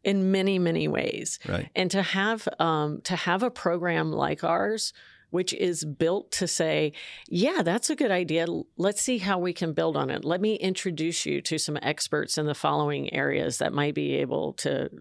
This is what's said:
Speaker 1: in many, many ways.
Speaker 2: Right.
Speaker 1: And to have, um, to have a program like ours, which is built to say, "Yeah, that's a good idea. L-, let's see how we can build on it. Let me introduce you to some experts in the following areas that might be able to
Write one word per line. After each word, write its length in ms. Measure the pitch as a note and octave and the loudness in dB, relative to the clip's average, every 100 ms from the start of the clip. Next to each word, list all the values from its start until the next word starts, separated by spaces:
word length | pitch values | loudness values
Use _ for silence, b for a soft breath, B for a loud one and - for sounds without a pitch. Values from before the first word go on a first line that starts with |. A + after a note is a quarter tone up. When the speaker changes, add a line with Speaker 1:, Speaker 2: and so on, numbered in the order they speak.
Speaker 1:
in 280 | - G3 F#3+ | 2 2 4
many, 280 | F#3+ F#3+ F#3+ | 4 4 2
many 280 | F3 E3 D3+ | 2 2 2
ways. 520 | - - - - - - | 0 -2 -4 -6 -8 -4
Speaker 2:
Right. 220 | F#2 - - | -2 -2 -2
Speaker 1:
And 140 | F#3 | 0
to 100 | G3 | 0
have, 460 | F3+ F#3+ G3+ A3+ - - | 0 0 0 0 -4 0
um, 420 | E3 D#3 D3+ D3+ | 2 4 0 -2
to 120 | - F3+ | -4 -2
have 260 | - F#3 | 0 2
a 80 | A#3+ | 0
program 600 | A#3+ F3+ E3+ F3 D#3+ D#3 | 0 0 0 2 2 0
like 320 | D#3 C#3+ D3 | 0 0 0
ours, 480 | E3 E3+ G3 A3 - B B B B | 0 2 0 -2 -4 B B B B
which 200 | F3 F#3 - | -2 -2 0
is 280 | F3+ E3+ | 0 0
built 480 | D3+ C#3 E3 G3 - | -4 0 2 2 -2
to 160 | - F3+ | -2 -2
say, 460 | - D#3+ D3+ D3+ B B B B | 0 2 2 0 B B B B
"Yeah, 360 | F3 B3+ F#4 | 2 2 2
that's 260 | E3+ G#3 - | 2 0 0
a 60 | D4+ | 0
good 160 | B3+ | 2
idea. 320 | F#3 F3 D#3+ E3+ | 2 2 0 0
L-, 220 | E3 - - | -4 -8 0
let's 240 | F#3 G3+ | 0 0
see 160 | - A#3+ | 0 0
how 220 | F#3 F#3 | 0 0
we 120 | F3+ | 0
can 220 | E3+ E3 | -2 -2
build 240 | D3+ E3 D3 | 0 0 0
on 140 | C3+ | -2
it. 120 | D3 | -2
Let 160 | D3+ F3 | 0 0
me 120 | G#3+ G#3+ | 2 0
introduce 680 | F#3+ F#3 F#3+ D#3 D#3+ E3 D3+ | -2 -2 -4 -2 -2 -2 -2
you 160 | C#3+ | -2
to 160 | - D#3 | -2 -4
some 180 | - D3 | -2 -2
experts 560 | C3+ D3+ - D3+ D#3 - | -2 -2 -2 -2 0 -2
in 80 | D3+ | -2
the 80 | |
following 580 | D3 D3 D3 D3 C#3+ C#3 | 0 0 2 2 0 -4
areas 460 | C#3+ C#3 C3 - - | -2 0 0 -2 0
that 160 | - | 0
might 220 | C#3+ D3 D3+ | 0 0 0
be 180 | D3 C3+ | -2 0
able 360 | C3+ C#3 D3 | 0 -2 -4
to 380 | - D#3 C3+ C#3 - | -4 -2 -2 -4 -8